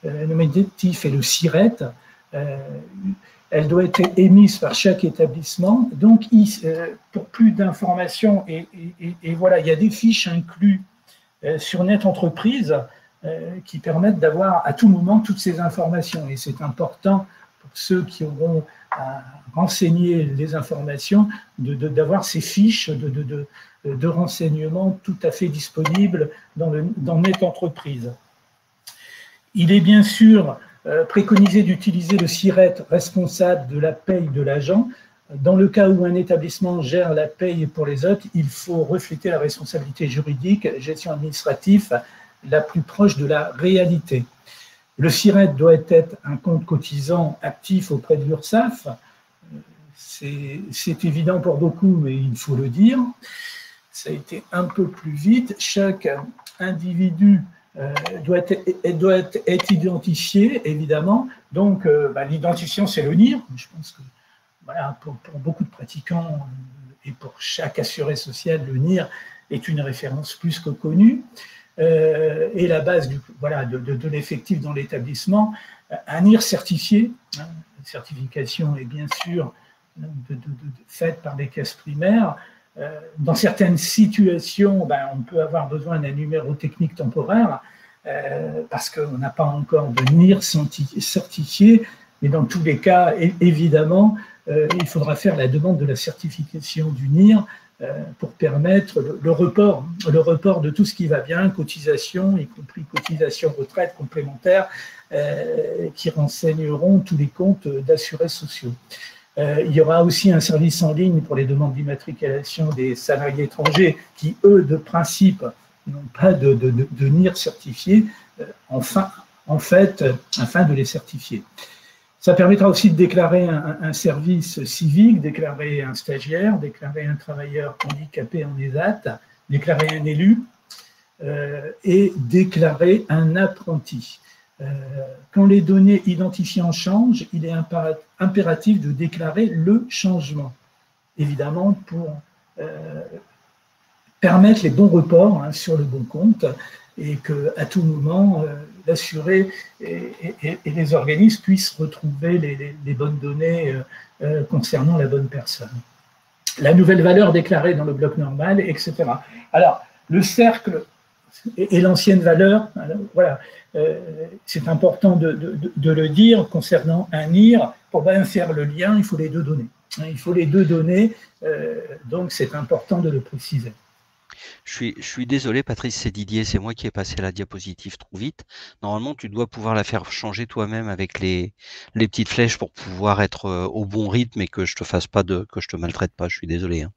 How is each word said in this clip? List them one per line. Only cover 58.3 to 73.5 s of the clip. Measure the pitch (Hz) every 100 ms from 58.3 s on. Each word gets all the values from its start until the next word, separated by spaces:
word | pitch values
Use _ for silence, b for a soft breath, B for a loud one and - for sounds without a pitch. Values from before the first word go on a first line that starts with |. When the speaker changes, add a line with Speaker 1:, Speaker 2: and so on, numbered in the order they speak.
| 180
Speaker 1:
être, | 180 185 - 185 175 170
doit | 185 185
être, | 185 - -
être | 180 -
identifié, | 185 180 175 - 160 - 196 220 262 156
évidemment. | 151 156 151 170 226 262 B B
Donc, | 147 202 190 175
euh, | 151 143
bah, | 135
l'identifiant, | 139 156 170 170 160 - 202
c'est | -
le | 143
nir. | 165 233 285 -
Je | 127 - 165
pense | 147
que, | _ 131 _ _ _ _ _
voilà, | 156 135 135 139
pour, | 151
pour | 131 - 151
beaucoup | 135 160
de | -
pratiquants, | _ 127 156 - 170 165 147
euh, | 139 131 - - - _ 143
et |
pour | 120 127 _
chaque | - - 156 -
assuré | - - 143 143
social, | - 127 170 160 135
le | 131
nir | 147 185 - B B B B
est | 143 -
une | 151
référence | 139 127 139 135 147
plus | - 170 151
que | -
connue. | 147 156 165 214 247 - B B B B -
Euh, | 165 160 156 151 156 156 160
et | 190 175
la | 160
base | 151 180 131
du, | 139 - -
voilà, | 147